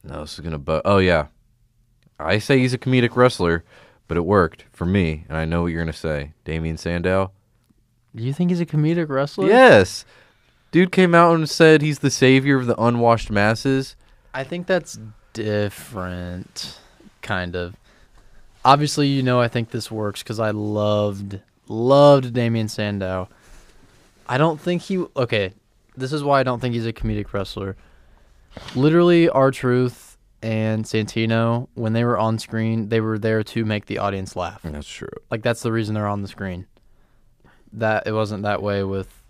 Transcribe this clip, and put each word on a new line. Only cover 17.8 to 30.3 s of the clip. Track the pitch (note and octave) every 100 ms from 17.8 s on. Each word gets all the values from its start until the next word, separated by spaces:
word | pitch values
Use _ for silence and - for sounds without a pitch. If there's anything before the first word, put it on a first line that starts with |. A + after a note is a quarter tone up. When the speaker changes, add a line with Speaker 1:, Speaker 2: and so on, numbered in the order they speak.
| _ _ _ - - - - _
Speaker 2:
Obviously, | B2+ C#3+ D3 - C#3+
you | C#3
know | B2+ B2
I | A#2+
think | B2 A2+
this | A#2 -
works | A2 G#2 G2
'cause | - A2
I | A2
loved, | G#2+ G#2 G#2 G#2 G#2 G#2 G2 G2+ G2 _ _ _
loved | A2 A#2+ C#3 C#3+ C#3+ B2+
Damien | A#2+ A#2 A2+ G#2+
Sandow. | - G#2 G2+ F#2 F#2 F#2 _ _ - _ _ _ _ _ _ -
I | B2+
don't | D#3+ D3+
think | F3 F3
he, | - F#3+ E3+ -
okay, | B2 A2 F#2+ - _ _ _ -
this | B2+
is | D3+
why | C#3+ C#3
I |
don't | B2+ A#2+
think | B2
he's | A#2 A2+
a |
comedic | A2+ A2 G#2 G2+
wrestler. | G2+ F#2+ - G2 F#2+ _ _ _ _ _ _ _ - - B2+
Literally, | D3 E3 F3 E3+ E3
R-Truth | C3+ C3+ B2 B2+ B2 B2+ - - _ _